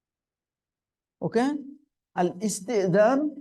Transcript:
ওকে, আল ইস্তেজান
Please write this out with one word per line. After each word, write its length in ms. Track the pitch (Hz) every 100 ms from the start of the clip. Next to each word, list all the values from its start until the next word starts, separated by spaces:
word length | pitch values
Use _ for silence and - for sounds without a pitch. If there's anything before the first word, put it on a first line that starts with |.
| _ _ _ _ _ _ _ _ _ _ _ -
ওকে, 240 | 160 220 262 294 - - _ _ _ -
আল 140 | 180 175 214
ইস্তেজান 720 | - - 220 185 196 214 269 302 -